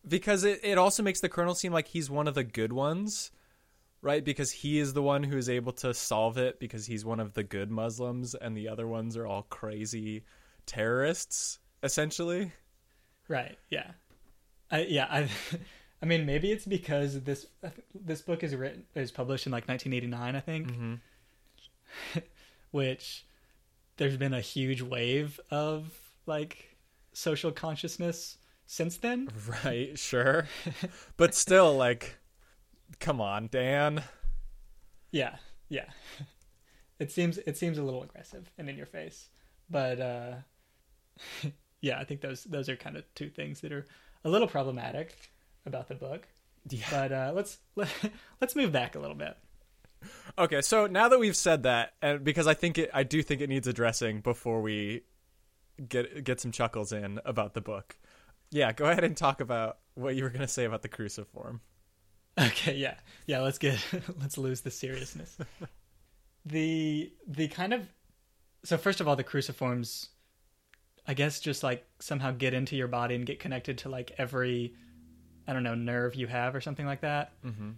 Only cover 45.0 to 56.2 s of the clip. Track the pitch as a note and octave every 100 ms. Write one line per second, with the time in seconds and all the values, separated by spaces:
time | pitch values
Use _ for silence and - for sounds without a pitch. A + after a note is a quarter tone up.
45 | D#3+ - - _ _ _ - C3 B2 C3+
46 | C3+ D#3 - _ _ _ - B2 A2 C#3+
47 | C3+ C3+ C3 F3 G3+ - _ - G3+ -
48 | G#3+ - - - B3+ D4+ A#3 C#3+ B2 -
49 | - - - - - - _ _ - -
50 | - - - - E3+ C#3+ C3+ A3 G#3 F#3
51 | A#3 B3+ A3 - F3+ D#3 B2+ A#2 A#2 _
52 | D3 D3 C#3 D3+ D#3+ D#3 F3 E3 D#3 C#3+
53 | C3+ D#3 - C#3 C#3+ C3+ B2 B2 A#2 A2+
54 | A#2 G#2+ A#2+ A#2 A#2+ A2+ A2 G#2 G2+ A2+
55 | _ _ _ _ _ _ _ - C3 B2+
56 | A#2+ D3